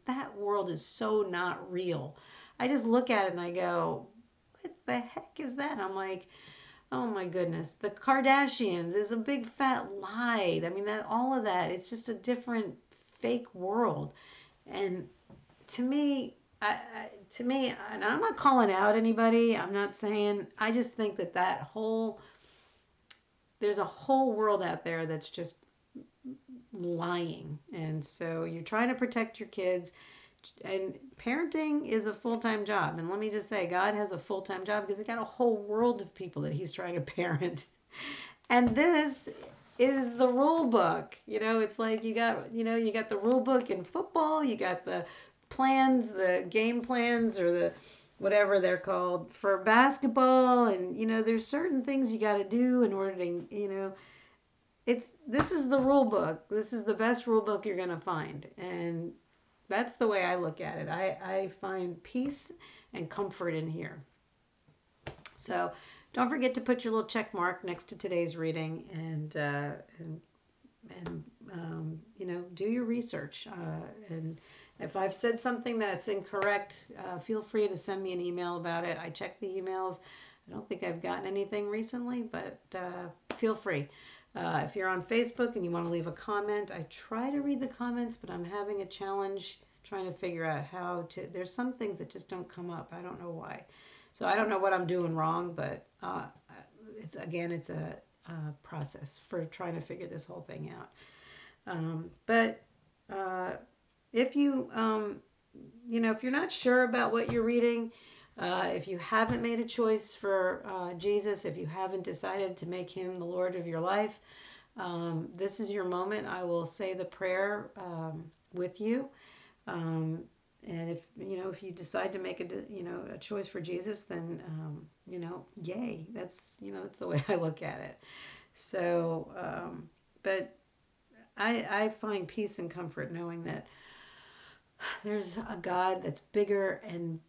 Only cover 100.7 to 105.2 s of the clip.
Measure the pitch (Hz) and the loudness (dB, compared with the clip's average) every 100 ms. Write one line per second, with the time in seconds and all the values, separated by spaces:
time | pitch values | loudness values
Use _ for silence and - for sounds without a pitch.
100.7 | - - - - - - - - _ - | -12 -16 -20 -20 -20 -20 -20 -20 _ -8
101.7 | 175 160 160 170 - - 226 226 220 - | -4 -4 -4 -8 -8 2 4 4 0 -12
102.7 | _ _ _ - 196 190 185 180 - - | _ _ _ -10 -6 -4 -4 -4 -6 -12
103.7 | _ _ _ _ 226 262 285 285 269 - | _ _ _ _ 2 2 4 4 2 -2
104.7 | 226 226 220 208 - | 0 0 0 -2 -6